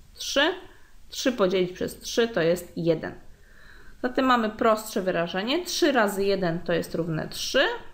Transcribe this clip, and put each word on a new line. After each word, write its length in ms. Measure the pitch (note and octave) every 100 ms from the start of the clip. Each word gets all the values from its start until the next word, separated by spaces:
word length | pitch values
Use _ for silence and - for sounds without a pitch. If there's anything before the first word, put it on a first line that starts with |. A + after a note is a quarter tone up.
| -
trzy. 400 | - - C#4 D#4 F#4 - - - - -
Trzy 240 | - C4+
podzielić 400 | A#3 F#3 F#3+ F3+
przez 280 | - E3+ -
trzy 280 | - - A#3
to 120 | F#3+
jest 320 | E3 F3 - E3+
jeden. 380 | E3 D#3+ F2 - - - - - - - - -
Zatem 220 | B3+ B3+
mamy 260 | C4 A#3+ G#3+
prostsze 520 | G#3+ A#3 A3 - A3
wyrażenie. 600 | F#3 F3 E3+ F#3+ A3+ E4
Trzy 280 | F4+ - D4+
razy 320 | B3+ G#3 G3
jeden 340 | G3 F#3+ F3 E3+
to 140 | -
jest 220 | E3+ -
równe 340 | E3+ E3+ D#3 -
trzy. 360 | - - - G4 A#4 -